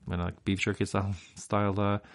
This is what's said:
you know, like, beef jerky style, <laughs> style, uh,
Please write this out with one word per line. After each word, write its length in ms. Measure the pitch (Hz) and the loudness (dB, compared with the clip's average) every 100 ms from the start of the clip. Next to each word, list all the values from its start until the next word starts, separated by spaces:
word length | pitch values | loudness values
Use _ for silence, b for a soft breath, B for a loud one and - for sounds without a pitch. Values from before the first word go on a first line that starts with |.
| - | -6
you 80 | 87 | -2
know, 60 | |
like, 200 | 87 - | -2 -4
beef 160 | - 95 | -2 0
jerky 260 | 107 98 98 | 0 0 0
style, 280 | 98 98 90 - | 0 -2 -4 -10
<laughs> 100 | - | -16
style, 440 | - 104 101 98 | -2 2 2 2
uh, 200 | 101 101 B | 2 0 B